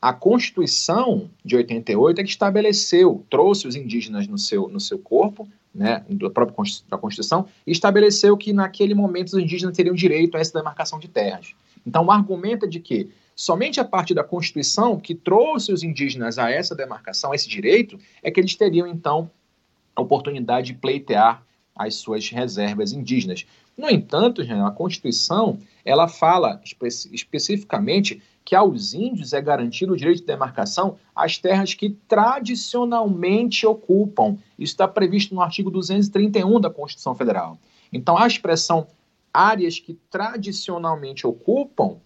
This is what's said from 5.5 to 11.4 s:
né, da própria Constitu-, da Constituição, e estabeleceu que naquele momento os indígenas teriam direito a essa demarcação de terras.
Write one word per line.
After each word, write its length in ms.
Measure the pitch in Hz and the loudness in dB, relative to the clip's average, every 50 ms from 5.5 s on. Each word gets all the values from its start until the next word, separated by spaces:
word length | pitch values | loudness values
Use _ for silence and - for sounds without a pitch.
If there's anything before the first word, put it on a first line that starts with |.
| - _ _ _ _ | -18 _ _ _ _
né, 320 | - 98 110 117 - - - | -4 -2 -2 -2 -2 -4 -6
da 200 | 101 98 95 98 | -6 -4 -4 -2
própria 260 | - - 120 - - | 0 0 0 0 0
Constitu-, 340 | - 104 101 - - _ _ | -4 -6 -6 -6 -10 _ _
da 80 | - 95 | -10 -6
Constituição, 500 | - 107 101 113 110 - 165 170 196 - _ _ _ - | -6 -8 -8 -6 -4 -2 0 0 -2 -2 _ _ _ -4
e 40 | |
estabeleceu 680 | 170 170 - 202 196 202 208 208 202 - - 202 208 202 | -4 2 2 4 6 8 6 6 6 6 6 6 6 6
que 160 | - 208 208 | 2 0 2
naquele 400 | 202 196 185 - - 208 196 208 | 2 2 0 0 0 0 2 2
momento 360 | 202 202 196 175 180 185 175 | 2 2 0 0 -2 -6 -2
os 40 | - | 0
indígenas 400 | 190 175 165 160 180 180 185 170 | 0 0 0 -2 -2 -4 -4 0
teriam 180 | 175 180 170 180 | 2 2 2 2
direito 440 | 175 175 185 151 156 165 170 - 160 | 2 2 2 4 4 2 2 2 0
a 20 | |
essa 180 | 160 160 - 170 | -4 -2 -2 -4
demarcação 420 | 156 156 147 - 160 - - 156 | -6 -6 -6 -6 -8 -8 -8 -12
de 80 | 151 165 | -14 -6
terras. 460 | - 117 104 101 92 92 | -4 -2 -2 -2 -4 -8